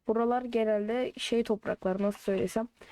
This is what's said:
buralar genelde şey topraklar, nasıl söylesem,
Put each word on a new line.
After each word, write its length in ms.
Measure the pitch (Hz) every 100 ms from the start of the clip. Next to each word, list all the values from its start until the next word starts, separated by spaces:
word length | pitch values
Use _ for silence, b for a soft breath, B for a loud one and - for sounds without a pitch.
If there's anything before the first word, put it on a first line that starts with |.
| -
buralar 340 | 226 233 247
genelde 720 | 254 233 214 208 208 240 269 -
şey 260 | - 233
topraklar, 580 | 233 214 - - 190 190
nasıl 180 | 202 202
söylesem, 480 | - 196 185 220 233 _ B